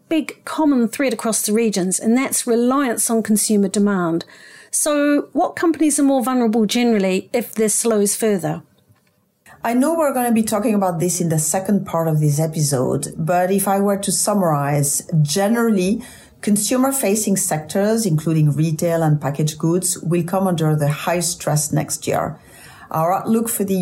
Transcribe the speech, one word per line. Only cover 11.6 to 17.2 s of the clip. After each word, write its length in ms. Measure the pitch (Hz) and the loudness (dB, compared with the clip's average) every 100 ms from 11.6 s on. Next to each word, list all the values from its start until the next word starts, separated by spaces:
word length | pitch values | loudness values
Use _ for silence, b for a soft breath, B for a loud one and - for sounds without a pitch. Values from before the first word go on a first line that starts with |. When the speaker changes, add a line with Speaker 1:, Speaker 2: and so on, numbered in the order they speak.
| 190 196 - | 0 0 0
Speaker 2:
part 220 | 165 165 | -2 0
of 120 | 156 | 2
this 180 | 151 143 | 2 2
episode, 720 | 160 160 143 131 127 135 - - | 0 0 0 0 0 -2 -4 -6
but 340 | 165 180 180 | 0 0 2
if 160 | 196 196 | 0 0
I 140 | 196 | 0
were 160 | 202 196 | 0 0
to 160 | 196 | -2
summarize, 880 | - - 196 175 143 139 147 143 - - 160 | -2 0 0 2 0 0 0 0 -2 -2 0
generally, 800 | 147 196 202 233 233 196 185 240 B B B - | 2 0 0 2 2 2 2 -2 B B B -6
consumer-facing 960 | 220 202 - 254 269 269 196 220 | 0 0 2 0 0 0 0 0